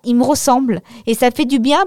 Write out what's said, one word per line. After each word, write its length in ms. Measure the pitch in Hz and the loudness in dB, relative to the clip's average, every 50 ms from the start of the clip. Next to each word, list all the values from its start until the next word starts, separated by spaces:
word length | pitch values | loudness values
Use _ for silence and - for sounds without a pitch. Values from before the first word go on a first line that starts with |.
| - | -4
il 100 | 233 240 | -2 0
me 80 | 240 247 | 0 2
ressemble. 580 | 254 294 - - 277 247 254 269 240 202 175 - - - - - | 0 0 0 0 0 0 0 0 -2 -2 -4 -6 -14 -20 -10 -6
Et 80 | 226 226 | -4 -2
ça 160 | - 254 247 | 0 0 0
fait 160 | 247 - 302 | 0 -2 -2
du 140 | 247 277 247 | -2 0 0
bien 240 | 220 262 294 339 392 | 0 2 2 0 0